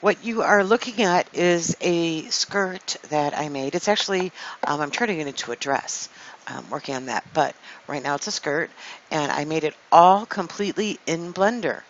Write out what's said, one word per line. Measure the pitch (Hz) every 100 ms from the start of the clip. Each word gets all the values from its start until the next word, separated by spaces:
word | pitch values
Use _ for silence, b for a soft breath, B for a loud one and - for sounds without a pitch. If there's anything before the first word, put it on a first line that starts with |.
what | 185 185
you | 220 226
are | - 208
looking | 190 233 - 208
at | 202 175 -
is | - 175 175 165 -
a | 180 170 165 160 151
skirt | - - 196 190 185 - - -
that | 151 147 -
I | 151
made. | 143 135
It's | 170 185
actually, | 208 - 190 180 B B B -
um, | 147
I'm | 147
turning | 135 233 175
it | 147
into | 135 -
a | 117
dress, | 143 135 - - - B B B -
um, | 131 120
working | 131 -
on | 131
that, | 131 110 -
but | - 139 - B B -
right | 147
now | 131
it's | 143 -
a |
skirt, | - - 143 165 - B B -
and | 156 143
I | 135
made | 147 160
it | 151 - _
all | 156 175 196
completely | 220 - 170 - 202 175 214 170
in | - 165 170
Blender. | 175 196 240 175 113 -